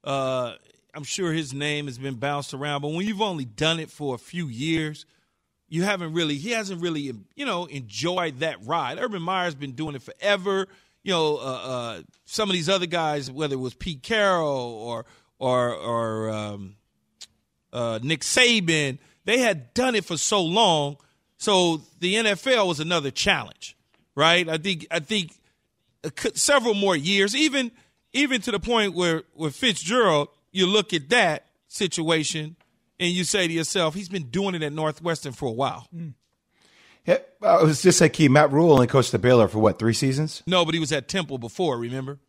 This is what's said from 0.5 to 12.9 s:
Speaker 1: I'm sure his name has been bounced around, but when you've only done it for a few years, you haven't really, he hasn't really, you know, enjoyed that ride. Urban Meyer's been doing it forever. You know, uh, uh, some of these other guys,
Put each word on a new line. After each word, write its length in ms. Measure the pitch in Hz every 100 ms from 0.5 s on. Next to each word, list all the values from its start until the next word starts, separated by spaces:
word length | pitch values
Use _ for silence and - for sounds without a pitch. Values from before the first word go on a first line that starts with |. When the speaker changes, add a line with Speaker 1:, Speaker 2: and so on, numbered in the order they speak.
| - _ _ _
Speaker 1:
I'm 100 | 151
sure 280 | 139 - 175
his 200 | 160 143
name 320 | 135 147 147 147
has 100 | 120
been 180 | 139 123
bounced 380 | 139 143 135
around, 280 | 135 147 143
but 80 | 147
when 160 | 160 208
you've 160 | 196
only 240 | 214 165 123
done 340 | 107 156 165
it 100 | 156
for 260 | - 147 120
a 20 |
few 300 | - 170 156
years, 580 | 113 156 160 156 151 - _ _ _ _ _ _
you 160 | 160
haven't 300 | 196 196 165
really, 220 | 160 160 143
he 160 | 196
hasn't 300 | 226 196 175
really, 320 | 175 156 143 113 - -
you 100 | 277
know, 200 | 180 180
enjoyed 760 | 139 113 107 160 185 170 127
that 180 | 160 98 107
ride. 320 | 165 127 160
Urban 220 | 247 202
Meyer's 340 | 165 190 175 139
been 160 | 143
doing 240 | 123 156 139
it 60 |
forever. 680 | - - 202 202 190 196 190 _ _ _
You 100 | -
know, 240 | 175 156 147
uh, 40 |
uh, 600 | 131 127 123 127 117 95 - _ _
some 240 | - 208
of 40 |
these 160 | 180 156
other 160 | 196
guys, 460 | 175